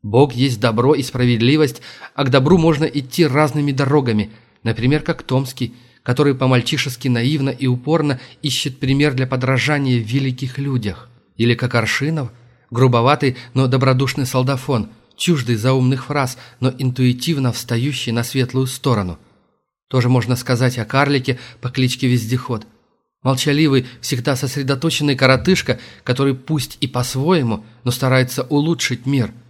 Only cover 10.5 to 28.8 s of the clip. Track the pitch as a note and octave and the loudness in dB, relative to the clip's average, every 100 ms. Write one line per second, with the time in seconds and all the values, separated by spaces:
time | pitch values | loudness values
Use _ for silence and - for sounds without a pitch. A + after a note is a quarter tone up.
10.5 | - C#3+ C3 G#2 F2 - _ _ - A#2 | -6 -4 -2 -4 -8 -16 _ _ -2 0
11.5 | A#2+ B2+ A#2+ A2 - C#3+ D#3+ B2 - _ | 0 0 0 -2 -2 -2 -4 -6 -12 _
12.5 | _ _ A#2+ B2+ A#2+ A#2+ D3+ C#3 B2+ - | _ _ 2 4 6 4 4 2 -2 -6
13.5 | B2+ C3 C3 C3 B2+ C3 - B2+ C3 B2+ | 0 2 2 2 2 0 -2 -2 0 0
14.5 | C3+ - B2 G#2 - _ _ - D#3+ A#2+ | -2 -2 -2 -2 -10 _ _ 0 0 0
15.5 | A2+ A#2+ C3 B2+ C3 - D3 C3 - - | 0 2 2 2 0 -2 -2 -2 -6 -20
16.5 | _ B2+ B2+ C3+ B2+ B2+ B2 - D3+ B2+ | _ -4 0 -4 2 2 2 -2 0 0
17.5 | A#2 - A#2 C3 C3 - A#2 A#2 C3+ B2 | -2 -4 -2 -2 -4 -4 -4 -2 -2 -2
18.5 | C3 C3 - D3 A2+ F2+ E2 _ _ _ | -2 -4 -2 0 0 -2 -8 _ _ _
19.5 | _ _ _ _ C3 B2 B2+ A2 B2 - | _ _ _ _ 0 2 2 2 -2 -2
20.5 | A#2+ B2+ B2 G#2+ C3+ C#3+ C#3+ C3 B2 - | 0 0 -2 -4 0 2 2 0 -6 -8
21.5 | - B2+ C3+ B2+ - C3 B2 G#2+ B2 - | -12 -8 -2 -2 0 0 0 0 -4 -4
22.5 | A#2 - _ _ _ _ _ B2+ C3 D3+ | -8 -8 _ _ _ _ _ -2 0 0
23.5 | C#3+ D#3 C3+ B2+ - - C3 A#2+ C3+ C3+ | 2 4 4 0 -12 -6 -4 -2 -2 -4
24.5 | C#3+ C3+ C#3 E3 - D3 C3 C3 C3 - | -4 -2 -2 0 0 0 2 4 4 2
25.5 | F#3 - F2 - - - B2+ C#3 C3 - | 0 0 -6 -6 -14 -4 0 0 -2 -4
26.5 | D#3 B2+ - - B2 B2 C3 D3 F#3 A#2+ | -6 -6 -6 -6 -4 -4 -2 0 2 0
27.5 | G#2+ - - B2 B2 C3 C3 B2+ - C3 | -4 -8 -8 -6 -2 2 2 0 -4 -2
28.5 | D3 D3+ D#3+ | 0 0 -2